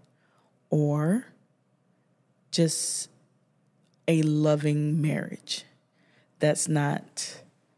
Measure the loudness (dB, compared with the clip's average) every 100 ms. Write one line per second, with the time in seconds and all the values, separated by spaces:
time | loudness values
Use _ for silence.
0 | _ _ _ _ _ _ -4 0 2 2
1 | 2 0 -2 -16 _ _ _ _ _ _
2 | _ _ _ _ _ 0 0 0 -4 -6
3 | -10 _ _ _ _ _ _ _ _ _
4 | 0 2 2 2 2 2 2 0 0 0
5 | 0 -2 -6 -10 -10 -12 -12 _ _ _
6 | _ _ _ -2 0 0 0 0 0 -2
7 | -6 -12 -12 -14 -20 _ _